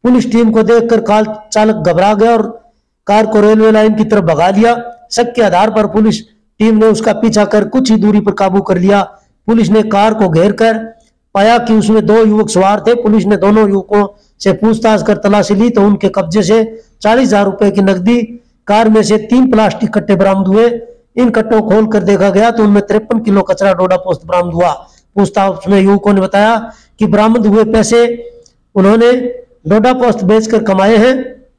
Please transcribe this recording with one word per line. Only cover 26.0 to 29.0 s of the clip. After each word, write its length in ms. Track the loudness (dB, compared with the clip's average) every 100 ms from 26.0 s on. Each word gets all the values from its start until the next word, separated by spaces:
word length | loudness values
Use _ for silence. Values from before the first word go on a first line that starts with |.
| 0
ने 80 | 0
बताया 500 | 0 0 0 0 -6 -18 _ _
कि 60 | -2
बरामद 420 | 0 2 2 2
हुए 160 | 2
पैसे 680 | 0 0 0 2 0 -2 -12 -20 _ _ _ -2
उन्होंने 600 | 2 4